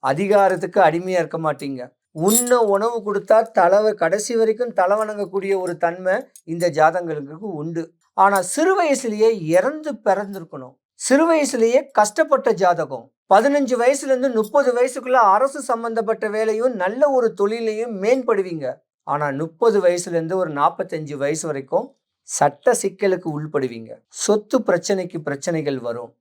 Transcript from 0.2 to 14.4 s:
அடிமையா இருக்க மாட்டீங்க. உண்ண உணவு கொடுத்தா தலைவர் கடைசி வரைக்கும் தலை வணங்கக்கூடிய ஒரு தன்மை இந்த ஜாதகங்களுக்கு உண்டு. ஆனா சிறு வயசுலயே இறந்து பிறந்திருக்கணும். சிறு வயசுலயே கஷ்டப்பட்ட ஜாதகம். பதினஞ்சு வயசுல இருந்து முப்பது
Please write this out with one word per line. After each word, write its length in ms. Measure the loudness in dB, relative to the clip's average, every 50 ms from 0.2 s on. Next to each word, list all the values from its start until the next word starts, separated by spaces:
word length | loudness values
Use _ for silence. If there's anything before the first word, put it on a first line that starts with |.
| 0 2 2 4 4 4 2 0 -4 -4 2 4 4 4
அடிமையா 280 | 2 0 -4 -2 -2 -2 -2
இருக்க 160 | -2 -6 -4 -4 -4
மாட்டீங்க. 340 | -4 -4 -8 -10 -10 -10 -12 -16 _ _ _ _ _ -2 2 2
உண்ண 240 | 2 2 4 2 2 2 4 2 2
உணவு 240 | 2 2 0 -2 -4 -4
கொடுத்தா 320 | -2 -4 -4 2 4 4 4 4 2 2 2
தலைவர் 420 | 4 6 6 4 4 2 0 0
கடைசி 320 | 0 0 0 -2 -2 -2 0 0
வரைக்கும் 340 | 2 2 0 -2 -2 -4 0 0
தலை 160 | 2 2 2 0
வணங்கக்கூடிய 540 | 0 -4 -4 -6 -6 -4 -4 -6 -2 -2 -2 -2 -2
ஒரு 100 | -4 -4 -2 -2
தன்மை 300 | -2 -2 -2 -2 -2 -2 -2 -4 _ _ -20 _ -10 -6
இந்த 140 | -2 -2 -2 2 4
ஜாதகங்களுக்கு 720 | 4 4 4 0 -6 -6 -8 -8 -10 -12 -16 -14 -12 -10 -10 -8
உண்டு. 220 | -10 -8 -8 -8 -10 -10 _ _ _ _ _ 2 4
ஆனா 160 | 4 4 2 0 -2 -2
சிறு 180 | 0 2 2 2 2
வயசுலயே 500 | 2 0 0 0 -2 -6 -2 2 2 2 2 0 -2 2 2
இறந்து 360 | 2 2 2 -4 -4 -8 -8 -10 -4 _
பிறந்திருக்கணும். 680 | 0 0 0 0 -8 -10 -14 -14 -14 -16 -16 -16 -16 _ _ _ _ _ _
சிறு 240 | 0 2 4 4 6 4
வயசுலயே 520 | 4 2 2 0 0 0 0 2 2 2 0 0 _ 0
கஷ்டப்பட்ட 540 | 0 2 2 -2 0 2 2 0 2 0 0 2 2
ஜாதகம். 440 | 2 2 0 -2 -6 -8 -12 -14 _ _ _ _ _ 4
பதினஞ்சு 440 | 4 4 4 2 2 0 0 0 2 2
வயசுல 300 | 2 2 0 0 -2 -2
இருந்து 180 | 0 0 -2 0
முப்பது 340 | -2